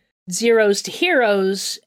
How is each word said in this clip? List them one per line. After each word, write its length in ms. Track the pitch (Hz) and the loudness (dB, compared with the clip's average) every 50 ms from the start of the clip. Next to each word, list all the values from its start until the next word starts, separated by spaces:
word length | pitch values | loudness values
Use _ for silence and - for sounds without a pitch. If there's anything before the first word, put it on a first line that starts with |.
| _ _ _ _ _ 180 | _ _ _ _ _ -10
zeros 520 | 180 - 226 240 226 220 214 202 202 202 | -8 -2 0 2 4 4 4 2 2 0
to 80 | - - | -4 -10
heroes 880 | - - - 359 349 262 240 208 202 196 190 190 196 190 - - - - _ | -6 -4 -2 0 2 2 2 2 2 0 0 -2 -2 -4 -6 -8 -10 -12 _